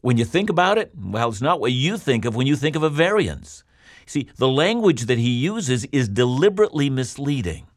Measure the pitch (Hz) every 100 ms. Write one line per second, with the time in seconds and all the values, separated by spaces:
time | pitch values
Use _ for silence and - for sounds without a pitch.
0 | 123 117 117 170 208 175 180 214 165 156
1 | 95 107 120 104 135 175 117 127 151 180
2 | - 120 120 110 131 147 156 156 156 147
3 | 170 214 117 71 - - _ _ - -
4 | - 147 - - 135 131 170 233 214 135
5 | 120 120 120 120 151 226 147 127 135 143
6 | 117 101 123 127 190 196 214 151 143 131
7 | 123 - 139 139 90 73 69